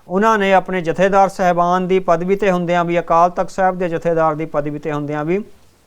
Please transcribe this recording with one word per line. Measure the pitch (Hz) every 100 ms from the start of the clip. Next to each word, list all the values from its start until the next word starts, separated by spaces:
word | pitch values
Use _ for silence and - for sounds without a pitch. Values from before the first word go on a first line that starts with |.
| -
ਉਹਨਾਂ | 180 220 220
ਨੇ | 196
ਆਪਣੇ | 190 185 185
ਜਥੇਦਾਰ | 165 156 196 196 190
ਸਾਹਿਬਾਨ | 185 180 175 175 180 185
ਦੀ | 185
ਪਦਵੀ | 185 170 180 196
ਤੇ | 202
ਹੁੰਦਿਆਂ | 180 175 175 170
ਵੀ, | 170
ਅਕਾਲ | 165 165 175
ਤਖਤ | 180 185
ਸਾਹਿਬ | - 185 185
ਦੇ | 180
ਜਥੇਦਾਰ | 165 170 165 160 151
ਦੀ | 160
ਪਦਵੀ | 151 147 147
ਤੇ | 160
ਹੁੰਦਿਆਂ | 147 147 151 151
ਵੀ | 190 226 - - _